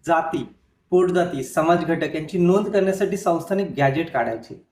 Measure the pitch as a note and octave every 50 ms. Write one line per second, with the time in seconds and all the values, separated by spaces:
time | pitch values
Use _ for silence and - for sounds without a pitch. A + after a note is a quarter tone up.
0 | _ D#3+ E3+ D#3+ E3 - - C3+ A#2 - - _ _ _ _ _ _ _ F3+ F3+
1 | F3+ F3+ F3 F3+ E3+ F3 - C3+ A#2+ - - E3 D#3 E3 F3 F3 - E3 E3+ -
2 | D#3+ C#3 - D#3 D#3 - F#3+ F3+ F3 F3 F#3 G#3 G#3 - - G3 F#3+ F#3+ F#3+ F#3+
3 | G3+ F#3 G3+ F#3+ - F3+ E3+ E3 - - G3 G3 G3 D#3+ B2+ C3+ C#3 C3+ C3+ D#3
4 | E3 - - B2+ A#2 A2+ A2+ A2+ - - - - _ _